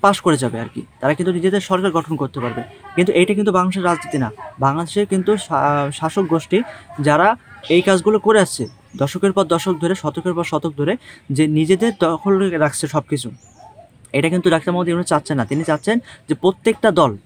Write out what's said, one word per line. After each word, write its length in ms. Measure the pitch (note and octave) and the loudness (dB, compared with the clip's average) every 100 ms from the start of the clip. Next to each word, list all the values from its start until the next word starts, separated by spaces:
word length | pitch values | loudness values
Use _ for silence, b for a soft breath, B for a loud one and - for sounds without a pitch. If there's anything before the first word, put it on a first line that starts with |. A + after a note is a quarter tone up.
পাশ 200 | G3 G3 | 2 2
করে 160 | F3+ D3 | 2 2
যাবে 240 | B2+ A2+ | 0 -4
আর 80 | A#2 | -8
কি, 80 | - - _ | -12 -16 _
তারা 140 | C3 | -2
কিন্তু 180 | D3+ F3+ | 0 -2
নিজেদের 280 | F3+ F#3 G3 | 0 0 0
সরকার 300 | - F#3 F#3+ | -2 0 0
গঠন 260 | E3 D3 D3+ | -2 -2 -4
করতে 240 | C3+ C#3 | -4 -4
পারবে। 220 | A#2+ A#2 A#2+ - - - | -6 -6 -10 -16 -8 -2
কিন্তু 160 | F3+ | 0
এইটা 220 | E3+ F3+ | 2 2
কিন্তু 180 | G3+ G#3 | 2 2
বাংলাদেশের 320 | F#3 F#3 F#3+ | 2 0 0
রাজনীতি 340 | F3+ E3+ - D3 | 0 -2 -2 -4
না। 120 | A#2+ - - - | -4 -6 -16 -2
বাংলাদেশের 460 | C3+ D3 E3+ G3+ G#3 | 0 0 -4 -2 0
কিন্তু 300 | F#3+ F3+ G#3 | 0 0 -2
শা-, 540 | - C#3+ C#3 D3 C#3+ | 0 0 2 0 -2
শাসক 300 | D3 D#3+ G3+ | -4 -4 -2
গোষ্ঠী 400 | F#3 D#3+ - G3 B3 B B - | 0 0 0 -2 -2 B B -2
যারা 360 | D3 D3 F#3+ A#3+ - - - | 2 4 4 2 -8 -20 0
এই 140 | F3 | 2
কাজগুলো 360 | F3+ F#3+ F#3+ G#3+ | 4 2 2 2
করে 220 | G3+ G#3+ | 4 4
আসছে 260 | F#3 - A2 - _ - | 2 -2 -8 -10 _ -4
দশকের 360 | C#3 F3+ G3 | -4 0 0
পর 120 | F#3+ | 2
দশক 300 | F3 E3 F#3+ E3+ | 0 0 0 -2
ধরে, 140 | F3 | -2
শতকের 400 | F#3+ D#3 D3 F3 | -2 -4 -4 -4
পর 100 | F3 | -4
শতক 280 | E3+ D3+ E3 C#3+ | -2 -4 -4 -2
ধরে, 200 | D3 A#3 B B B | -2 -2 B B B
যে 160 | C#3 D#3 | 0 2
নিজেদের 460 | D3+ D#3+ F#3 A3+ - | 2 2 2 2 0
দখলে 580 | E3 D#3+ G3 G3 G3 E3 | 0 0 0 2 2 0
রাখছে 300 | D3+ - D3+ | 0 0 -4
সব 140 | D3+ - | -4 -4
কিছু, 220 | C#3+ A#2+ - _ _ - - - _ - | -6 -6 -14 _ _ -20 -20 -20 _ -6
এটা 160 | C#3+ D#3+ | -2 0
কিন্তু 220 | F3+ F#3 | 2 2
ডাক্তার 220 | E3 - | 2 0
মোহাম্মদ 160 | F3 F3 | -2 0
ইউনূস 180 | F3 F3 | -2 0
চাচ্ছেন 300 | D#3+ - D3 | -2 0 -4
না। 80 | |
তিনি 200 | A2+ C#3+ | -2 -2
চাচ্ছেন 340 | D#3+ D3+ - A#3+ B B - | -2 -2 0 -2 B B -6
যে 60 | |
প্রত্যেকটা 560 | G3+ F#3 F#3+ A3+ A3 A3 | 0 0 0 -2 2 2
দল 260 | F3 C#3+ G2+ | 4 2 0